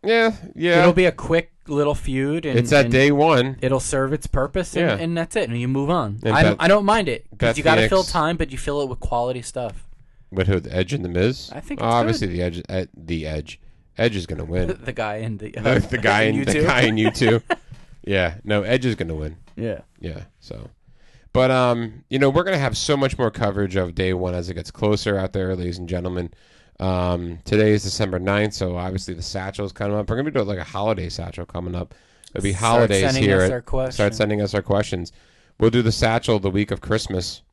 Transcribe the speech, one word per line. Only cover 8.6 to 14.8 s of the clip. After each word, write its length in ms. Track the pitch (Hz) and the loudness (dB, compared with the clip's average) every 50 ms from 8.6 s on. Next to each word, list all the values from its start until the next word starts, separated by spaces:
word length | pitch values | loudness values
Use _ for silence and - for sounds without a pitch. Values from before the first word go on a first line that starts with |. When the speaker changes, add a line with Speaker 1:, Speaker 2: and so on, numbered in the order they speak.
| - 151 143 147 | -6 -4 -2 -2
Speaker 2:
it 60 | 143 131 | -4 -4
with 100 | 120 - | -6 -6
quality 400 | - - 127 120 120 127 127 123 | -4 -2 -2 -2 -2 -2 -4 -6
stuff. 460 | 117 - - 131 123 110 - - - - - - - - _ - - _ | -8 -10 -8 -8 -8 -8 -8 -12 -16 -16 -20 -20 -20 -20 _ -20 -20 _
Speaker 1:
With 160 | 95 95 90 | -2 0 2
who? 120 | 95 98 90 | 2 2 0
The 120 | 69 - 78 | -2 -2 -2
Edge 200 | 90 95 92 139 | -2 -2 0 -2
and 100 | 147 87 | -4 -4
the 40 | 90 | -2
Miz? 400 | 87 87 98 120 135 - - - - | 0 2 2 2 0 -2 -10 -14 -14
Speaker 2:
I 60 | 147 | -14
think 200 | - - 143 - | -10 -10 -8 -4
Speaker 1:
Oh, 40 | 117 | 0
Speaker 2:
it's 80 | 117 117 | 2 2
Speaker 1:
obviously 320 | 120 117 113 110 101 107 | 2 2 2 0 -2 -2
Speaker 2:
good. 60 | 92 87 | -4 -2
Speaker 1:
the 40 | 87 90 | -2 -4
Edge. 180 | 87 85 87 - - | -4 -4 -6 -10 -6
Uh, 160 | 98 92 90 - - | -6 -6 -6 -6 -12
the 320 | - 80 80 85 80 76 | -20 -8 -6 -6 -6 -4
Edge. 320 | 78 78 76 73 - - - - - - _ _ _ _ | -6 -8 -8 -8 -10 -16 -20 -20 -20 -20 _ _ _ _
Edge 180 | - 113 120 107 | 0 0 0 0
is 80 | 95 85 | -2 -6
gonna 200 | - 80 80 80 | -6 -8 -10 -8
win. 320 | 80 85 92 90 - 185 | -4 -2 -2 -2 -2 -4
Speaker 2:
<laughs> 40 | 175 | -6